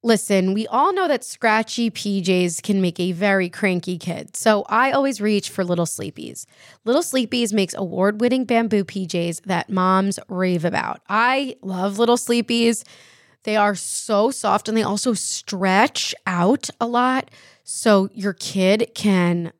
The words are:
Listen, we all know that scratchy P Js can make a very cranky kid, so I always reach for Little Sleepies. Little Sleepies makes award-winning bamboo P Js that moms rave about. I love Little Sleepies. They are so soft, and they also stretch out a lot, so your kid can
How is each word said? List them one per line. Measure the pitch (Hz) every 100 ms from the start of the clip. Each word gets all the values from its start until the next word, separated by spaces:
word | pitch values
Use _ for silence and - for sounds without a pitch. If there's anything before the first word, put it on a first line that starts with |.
| 233
Listen, | 220 - 196 185
we | 196 220
all | 220 320
know | 381 359
that | 254
scratchy | - - 233 214 226 - 233
P | - 208 196
Js | 180 185 180 165
can | - 196
make | 185 170
a | 175
very | 170 202 196 175
cranky | - 202 180 175 180
kid, | - 165 - -
so | 226 214 -
I | 220 269
always | 277 277 254
reach | 208 208 -
for | -
Little | 180 175 165
Sleepies. | - 98 - 64 - - _ - -
Little | 220 269
Sleepies | 349 262 226 247 233
makes | 208 190
award-winning | - 180 180 196 214 247 262
bamboo | 254 233 226 208
P | 190 196 180
Js | 175 170 165 190
that | 175 -
moms | 185 185 190 196 196 -
rave | 180 185 175 165
about. | - - - _
I | 208 240 269 269 -
love | 190 185 196 202
Little | 233 240
Sleepies. | - 240 - 233 233 226 - - - _ _ _
They | - 214
are | 208 196
so | - - - 208 226
soft, | 269 214 202 -
and | 220
they |
also | 208 202 262
stretch | 208 - - - 190 190 190 - - - - -
out | 180 180 285 - -
a | 233
lot, | 240 254 262 - - - _
so | - - 226 202 196
your | - 196
kid | 185 - 196 185 214 - -
can | 208 190 175 175 165 -